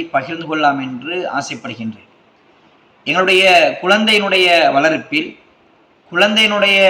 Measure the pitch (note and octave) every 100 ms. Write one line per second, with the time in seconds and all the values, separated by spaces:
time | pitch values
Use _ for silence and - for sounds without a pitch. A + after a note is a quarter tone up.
0 | E3 C#3 C3+ E3 D#3+ D#3 D3 C#3 C3 B2+
1 | C#3 F3 F3 C3+ C#3 A#2 B2+ A2+ A2+ G#2+
2 | - _ _ _ _ _ _ _ _ _
3 | - E3 F#3 F#3+ F#3+ F3 D3 - F3+ G#3
4 | A3 G#3+ G3 F#3 F3+ E3+ D3 C3+ D#3 D3+
5 | A#2 D3 F3 - _ _ _ _ _ _
6 | _ E3+ G#3 G#3+ G#3+ G#3 G3+ G3 F#3+